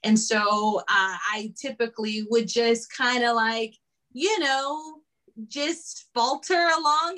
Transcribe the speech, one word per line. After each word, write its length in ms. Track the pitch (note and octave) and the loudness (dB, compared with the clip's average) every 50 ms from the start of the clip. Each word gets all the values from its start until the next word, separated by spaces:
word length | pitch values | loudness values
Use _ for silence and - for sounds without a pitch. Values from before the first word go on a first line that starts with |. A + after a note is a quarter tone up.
| - | 2
And 140 | A3 A3 A3 | 2 2 4
so, 600 | - - A3+ G#3+ G#3 G3+ G#3 G#3 G#3+ G#3+ G#3 - | 4 2 0 2 2 2 2 2 0 0 0 0
uh, 40 | - - | 0 2
I 640 | G#3 G3 F#3+ F#3+ F#3 F3 E3+ G3+ G#3+ G#3+ G#3 G#3+ - - | 2 2 2 0 -2 -4 -4 -4 -4 -4 -6 -10 -12 -10
typically 640 | - C4+ A3 - A#3 A3+ - - A3 G#3+ G#3+ G#3+ G#3+ G#3+ | -10 -10 -4 -4 -4 -4 -4 -6 -6 -4 -4 -6 -2 2
would 180 | A#3 A#3 A3+ A3 | 2 2 2 2
just 480 | - A#3 A#3 A#3 A#3 A3+ - - - | 0 0 2 4 2 2 0 -8 -6
kinda, 380 | - C4 B3 B3+ B3 A#3+ A#3+ A#3 | -2 0 0 2 2 2 2 2
like, 400 | A3+ A3 A3+ A3+ A3+ A3+ A3 - _ _ _ _ _ _ _ | 2 2 0 0 -2 -6 -6 -10 _ _ _ _ _ _ _
you 260 | - B3 D#4+ G4+ A4 F#4+ | -6 -2 0 0 0 0
know, 640 | D4+ C#4 C4+ C4+ C#4 C#4 D4+ D#4 D#4+ D#4+ D#4 D#4 _ _ _ _ _ _ _ A3 A3 A3 | 2 0 0 0 0 -2 -6 -6 -8 -14 -18 -20 _ _ _ _ _ _ _ -16 -16 -10
just 600 | - C#4+ C#4+ D#4+ E4 - - - - - - _ _ | -6 -4 -2 -2 -4 -6 -8 -16 -16 -18 -18 _ _
falter 400 | A#3+ A#3 B3+ C#4+ C#4+ - - F#4 E4+ E4+ E4+ E4 D#4+ | 0 0 0 0 -4 -2 0 2 2 4 2 2 2
along 380 | D#4+ D4 D4+ D#4 E4 E4+ F#4+ | 2 2 2 2 0 -2 -6